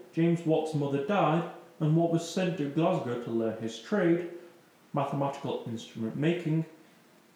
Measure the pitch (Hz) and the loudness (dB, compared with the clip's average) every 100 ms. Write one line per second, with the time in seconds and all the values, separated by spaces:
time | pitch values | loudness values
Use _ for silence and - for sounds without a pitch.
0 | - - 170 165 156 160 156 147 143 139 | -8 0 2 2 2 2 2 -2 -2 -2
1 | 143 202 160 165 170 - - - 151 165 | 0 2 4 2 0 -8 -16 -2 2 4
2 | 170 165 - - 185 160 143 156 170 160 | 4 2 -2 -2 0 0 -2 0 2 2
3 | 123 120 117 113 113 104 113 - - 214 | -2 -4 -2 0 0 -2 -6 -8 -2 2
4 | 170 170 - - - - - _ _ 147 | 4 4 0 -10 -16 -20 -20 _ _ -4
5 | 131 - 139 - 131 113 - 113 - - | -2 0 -2 -4 -6 -6 -6 -10 -10 -8
6 | 113 - 151 175 156 160 160 - - - | -6 0 0 0 0 0 -2 -8 -20 -20
7 | _ _ _ | _ _ _